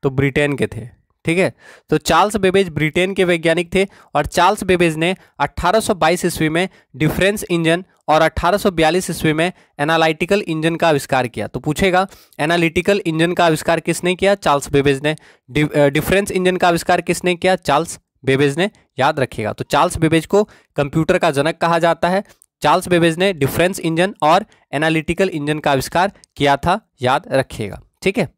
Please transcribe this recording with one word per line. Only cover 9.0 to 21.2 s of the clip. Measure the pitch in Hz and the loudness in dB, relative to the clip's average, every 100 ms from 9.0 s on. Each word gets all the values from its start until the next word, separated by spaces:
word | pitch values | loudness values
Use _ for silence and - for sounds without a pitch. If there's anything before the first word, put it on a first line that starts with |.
| 185 | -4
ईस्वी | 170 160 | -2 -2
में | 151 175 - _ - | 0 -2 -4 _ -6
एनालिटिकल | 147 165 160 160 175 202 | 0 2 2 0 0 -2
इंजन | - 156 160 165 | -2 -2 -2 0
का | 170 | 0
आविष्कार | 151 - 131 123 | 0 0 -2 -2
किया। | - 101 | -6 -8
तो | 135 | -8
पूछेगा | 127 151 196 180 190 - _ - | -6 0 2 2 -2 -6 _ -6
एनालिटिकल | 151 175 165 170 175 202 170 | -2 0 0 0 0 0 0
इंजन | 160 170 | 0 0
का | 175 175 | 2 2
आविष्कार | 156 - 165 | 2 0 -2
किसने | 165 165 175 180 | -2 -4 -2 0
किया? | 190 202 | 0 0
चार्ल्स | - 143 - | 0 0 2
बेबेज | 143 139 135 | 0 2 0
ने। | 143 151 - _ _ | -2 -6 -10 _ _
डि-, | 123 151 | -2 -2
अ, | 147 143 | 2 2
डिफरेंस | 139 - 190 202 | 2 0 0 0
इंजन | 190 180 185 | -2 0 2
का | 180 | 2
आविष्कार | 170 - 175 | 0 0 -2
किसने | 170 175 180 175 | 0 -2 -2 0
किया? | 185 185 | 0 0
चार्ल्स | - 143 170 - _ _ 127 | 0 -2 -2 -10 _ _ 0
बेबेज | 135 143 139 | 2 2 0
ने, | 196 _ _ - | -4 _ _ -2
याद | 139 151 | 0 0
रखिएगा। | 131 - 107 | -4 -4 -8
तो | 95 | -6
चार्ल्स | - 143 165 - | -2 0 0 0
बेबेज | 165 160 - | 0 0 2
को | 202 208 - _ - | 0 0 -6 _ -4
कंप्यूटर | 143 156 156 | -2 -2 0
का | 180 | 2